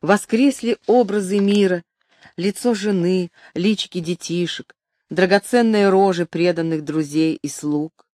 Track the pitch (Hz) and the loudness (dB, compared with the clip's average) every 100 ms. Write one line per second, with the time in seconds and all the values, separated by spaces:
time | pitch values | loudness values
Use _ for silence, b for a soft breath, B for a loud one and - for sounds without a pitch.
0 | 151 202 - 226 277 254 226 233 - 240 | 2 0 2 2 2 0 -4 -4 2 2
1 | 214 208 185 202 202 208 196 180 - _ | 2 -2 -2 0 2 2 2 0 -6 _
2 | b b b b 185 202 247 214 208 196 | b b b b -6 -2 -2 -2 -2 0
3 | 170 185 175 b b - 185 214 - 185 | 0 0 -2 b b -2 -2 -2 -4 -8
4 | 156 147 - 170 170 - - _ _ _ | -6 -8 -6 -4 -4 -6 -14 _ _ _
5 | _ 156 180 202 - 247 233 214 196 190 | _ 0 2 2 2 2 2 4 4 4
6 | 196 175 170 165 175 170 165 160 147 151 | 2 0 -4 0 0 0 -2 -4 -4 -4
7 | 151 147 160 156 147 - 151 147 156 _ | -2 0 0 -2 -8 -8 -6 -4 -6 _
8 | _ | _